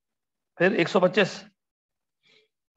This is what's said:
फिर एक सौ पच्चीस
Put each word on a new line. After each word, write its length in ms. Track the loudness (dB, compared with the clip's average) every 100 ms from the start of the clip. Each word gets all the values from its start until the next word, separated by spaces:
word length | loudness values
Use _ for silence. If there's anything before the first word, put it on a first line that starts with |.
| _ _ _ _ _ -2
फिर 160 | 0 0
एक 120 | 0
सौ 100 | 0
पच्चीस 440 | 2 2 -2 -4 -20 _ _ _ _ _ _ _ _ _ _ _ _